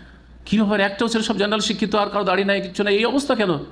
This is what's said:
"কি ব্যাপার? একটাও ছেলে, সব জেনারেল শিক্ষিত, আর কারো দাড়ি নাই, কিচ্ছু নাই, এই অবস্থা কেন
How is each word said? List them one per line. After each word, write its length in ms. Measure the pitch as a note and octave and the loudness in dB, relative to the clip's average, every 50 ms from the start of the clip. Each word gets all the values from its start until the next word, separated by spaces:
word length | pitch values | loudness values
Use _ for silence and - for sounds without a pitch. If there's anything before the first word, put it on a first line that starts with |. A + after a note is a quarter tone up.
| - - - - - - - - - | -20 -20 -20 -20 -20 -20 -20 -20 -6
"কি 120 | - G3+ A3 | -2 0 2
ব্যাপার? 220 | G#3+ G3+ G#3+ G3+ | 2 2 2 2
একটাও 280 | G3 G3 G3 - A#3+ A3+ | 2 0 0 -2 -2 0
ছেলে, 160 | A3+ A3+ A3 | 0 0 -2
সব 140 | - A3+ F3+ | -2 0 0
জেনারেল 220 | G3 G#3 A3 G#3+ | 0 0 0 0
শিক্ষিত, 360 | G#3 - G#3+ - A3 G3 G#3+ | 0 -2 -2 -2 -2 0 0
আর 140 | G#3+ G3+ G3+ | 0 0 0
কারো 140 | - G3+ G3+ | -2 -2 0
দাড়ি 200 | F#3+ F#3 F#3+ G3 | 0 0 2 2
নাই, 180 | G3+ G3+ G3 | 0 0 -2
কিচ্ছু 220 | F#3+ F#3 - - G3+ | -2 -4 -4 -2 0
নাই, 120 | G#3 G3+ | 2 2
এই 100 | G#3 A3+ | 2 2
অবস্থা 300 | A#3 B3 C#4+ C#4 - B3+ | 2 0 0 0 0 0
কেন 180 | A3 G#3 F#3+ D#3+ C#3 - - | 2 2 0 0 -2 -4 -10